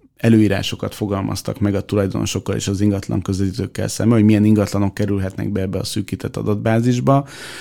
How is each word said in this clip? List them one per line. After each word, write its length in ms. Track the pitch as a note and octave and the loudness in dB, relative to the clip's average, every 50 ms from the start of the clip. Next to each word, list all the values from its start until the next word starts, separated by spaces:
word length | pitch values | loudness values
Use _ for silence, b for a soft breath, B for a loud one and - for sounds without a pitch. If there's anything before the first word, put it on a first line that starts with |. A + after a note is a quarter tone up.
| _ _ _ | _ _ _
előírásokat 800 | _ - A2+ A2+ A2 G#2+ G2+ G2 G2 - - - - - G#2+ - | _ 2 4 6 6 6 4 2 0 -4 -4 -6 -6 -6 -6 -6
fogalmaztak 640 | - A2 G#2 G2+ G2 G2 G#2+ G2 G2 - - G#2+ - | -4 -4 -2 -2 -2 -2 -4 -4 -6 -6 -6 -4 -2
meg 140 | G2+ G2+ G2 | 0 0 0
a 60 | F#2+ F#2+ | 0 -2
tulajdonosokkal 720 | - - G#2 G2 F#2+ - - A2 G2 - G#2+ - - G2+ | -2 0 0 0 0 0 -2 -4 -4 -4 -4 -4 -4 -4
és 140 | A2 G#2+ - | -4 -2 -2
az 120 | G2+ F#2 | -2 0
ingatlan 400 | G#2 G#2 G2+ G2 - - - G2+ F2+ | 2 2 2 0 -2 -4 -4 -4 -2
közvetítőkkel 640 | - G2 F#2 G2 G2 F2+ - F#2+ - - - G2+ G#2+ | -2 -2 -2 -2 -2 -2 -4 -6 -6 -6 -6 -6 -4
szemben, 280 | - - G#2+ A2 A#2+ A2+ | -4 0 2 2 4 6
hogy 80 | G#2 | 6
milyen 180 | G#2+ A2 G#2 G#2 | 6 6 6 6
ingatlanok 500 | G#2+ G#2+ G#2 G2+ G2 - G2 G2+ G2 - | 6 4 4 2 0 0 -2 -2 -2 -2
kerülhetnek 580 | - G#2+ G2+ G2+ G2 G2 F#2+ - - G2+ - G2+ | -2 -2 -2 -2 -2 -4 -4 -6 -6 -6 -4 -4
be 80 | G2 | -2
ebbe 180 | F#2+ F#2+ F2+ F#2+ | -4 -4 -4 -4
a 60 | G#2 | -6
szűkített 520 | - - G#2+ G2+ - - F#2+ - - - | -6 -6 -6 -6 -6 -6 -6 -6 -6 -6
adatbázisba. 920 | - G#2+ G#2+ G#2 G#2 A2+ A#2 A2+ A2+ A#2 B2 B2 B2 B2+ C3 C3+ C#3 C#3 B B B B B B B | -4 -2 -2 -2 0 0 0 2 2 2 2 0 2 2 2 2 2 2 B B B B B B B